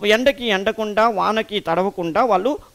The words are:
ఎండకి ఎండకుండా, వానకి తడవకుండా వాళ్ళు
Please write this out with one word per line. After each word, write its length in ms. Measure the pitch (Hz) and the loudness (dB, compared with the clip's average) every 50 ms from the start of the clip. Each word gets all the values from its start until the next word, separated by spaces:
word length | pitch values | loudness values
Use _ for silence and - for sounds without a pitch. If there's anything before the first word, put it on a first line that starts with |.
| 202 208 | 0 2
ఎండకి 380 | 208 226 254 277 269 - 240 233 | 2 4 4 2 0 0 -2 -2
ఎండకుండా, 640 | 202 190 196 214 214 214 220 214 202 196 220 233 | -2 0 0 -2 -2 -4 -4 -4 0 2 2 2
వానకి 500 | 220 185 175 185 214 220 220 - 208 208 | 2 0 0 0 0 -2 -2 -2 -4 -4
తడవకుండా 640 | - 165 156 165 190 202 196 - 175 170 156 202 240 | -2 -2 0 0 0 -2 -2 -4 -4 -2 0 0 2
వాళ్ళు 340 | 240 202 185 190 254 294 - - - - | 2 2 2 2 0 -2 -4 -8 -12 -4